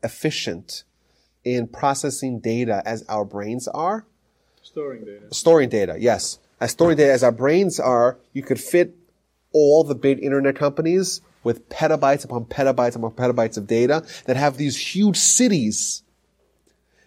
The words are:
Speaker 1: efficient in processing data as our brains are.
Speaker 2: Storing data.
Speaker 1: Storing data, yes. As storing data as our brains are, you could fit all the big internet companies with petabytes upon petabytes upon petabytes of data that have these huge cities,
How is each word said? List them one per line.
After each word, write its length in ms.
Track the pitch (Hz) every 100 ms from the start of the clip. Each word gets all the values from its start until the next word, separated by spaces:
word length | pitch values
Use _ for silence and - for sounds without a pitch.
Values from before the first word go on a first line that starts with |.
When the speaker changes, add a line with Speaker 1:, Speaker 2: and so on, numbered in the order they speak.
Speaker 1:
efficient 840 | - - 156 - - 87 - - - _ _ _ _ _
in 240 | 123 123 117
processing 720 | - 143 139 143 - 131 120
data 420 | 117 117 120 98 104
as 180 | 113 -
our 160 | 107 104
brains 420 | 104 104 123 -
are. 380 | - 170 220 - _ _ _ _ _
Speaker 2:
Storing 420 | - - 147 120
data. 300 | 107 101 104
Speaker 1:
Storing 340 | - 165 165 127
data, 280 | 110 95 85
yes. 400 | 117 101 - - _ -
As 100 | 120
storing 260 | - 170 151
data 160 | 143
as 100 | 131
our 80 | 123
brains 480 | 113 131 170 190 -
are, 400 | 127 120 120 131 _
you 100 | 139
could 160 | 139 127
fit 380 | - 175 175 - _ _ _ _ _
all 320 | 156 143 151
the 100 | 143
big 300 | 127 139 135
internet 320 | 139 139 139 135
companies 640 | 143 143 160 185 185 - _ _
with 240 | 117 113 -
petabytes 560 | - 156 156 139 143
upon 220 | - 123 117
petabytes 500 | - 135 123 123 120
upon 140 | 113
petabytes 460 | 110 123 120 113 110
of 80 | 101
data 360 | 117 123 151 160 -
that 120 | - 127
have 200 | 147 131
these 380 | 147 - -
huge 240 | 180 208 175
cities, 840 | - - 247 185 107 - - - _ _ _ _ _ _ _ _ _ _